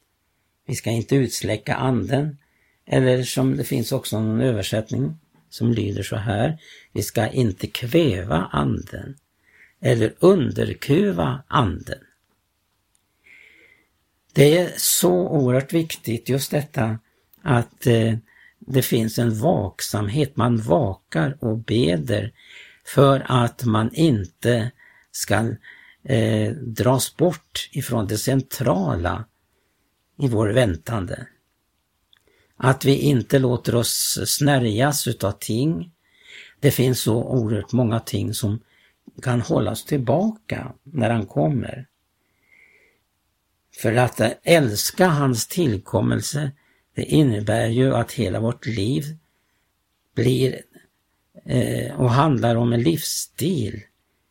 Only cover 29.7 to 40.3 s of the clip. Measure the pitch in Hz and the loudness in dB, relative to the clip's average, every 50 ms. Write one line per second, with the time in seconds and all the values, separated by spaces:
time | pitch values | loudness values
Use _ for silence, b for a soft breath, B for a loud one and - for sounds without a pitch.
29.7 | _ _ _ _ _ _ _ _ _ - 143 131 117 104 113 101 107 127 127 101 | _ _ _ _ _ _ _ _ _ -4 -2 0 0 0 0 2 2 2 2 2
30.7 | 85 80 - - 117 107 90 - - - - - _ _ _ _ _ _ _ _ | 0 -4 -6 -6 -6 -6 -6 -6 -8 -12 -12 -16 _ _ _ _ _ _ _ _
31.7 | _ _ _ _ _ _ _ _ b b b b b b b b b - - 131 | _ _ _ _ _ _ _ _ b b b b b b b b b -2 0 0
32.7 | 131 - - 135 139 135 127 147 143 120 107 - - 139 131 123 123 117 - - | 2 2 2 2 2 2 2 2 2 2 2 2 2 2 2 2 0 -2 -2 0
33.7 | 110 120 117 - - - - - - - - - - - 147 143 143 131 120 113 | 0 0 0 0 -2 -4 -4 -4 -4 -4 -4 -4 -2 0 2 2 2 2 2 0
34.7 | 104 107 131 147 147 147 - 127 113 - - 98 101 - - - 110 113 135 156 | 0 0 0 0 0 -2 -4 -4 -4 -2 -2 -4 -4 -4 -6 -4 -2 -2 0 0
35.7 | 170 170 175 - B B B B B B B B B B B B B B - 135 | -2 -4 -6 -10 B B B B B B B B B B B B B B 2 2
36.7 | - - 123 131 127 - - 123 110 120 - - 127 131 113 104 113 104 - - | 2 4 2 2 2 0 0 0 0 0 -2 -2 -2 -2 0 0 -2 -4 -4 -2
37.7 | - 120 123 110 113 113 - - - 101 101 101 107 - - 101 104 117 b b | 0 0 2 2 0 -2 -2 -4 -4 -4 -4 -4 -4 -4 -2 -2 -4 -4 b b
38.7 | b b b b b b b - - - - 127 120 123 - - 160 139 113 98 | b b b b b b b -20 -20 -8 -4 -2 -2 0 0 0 0 0 0 -2
39.7 | 110 - - - 151 139 123 117 123 165 202 220 | -4 -6 -6 -4 -4 -2 0 0 0 2 0 0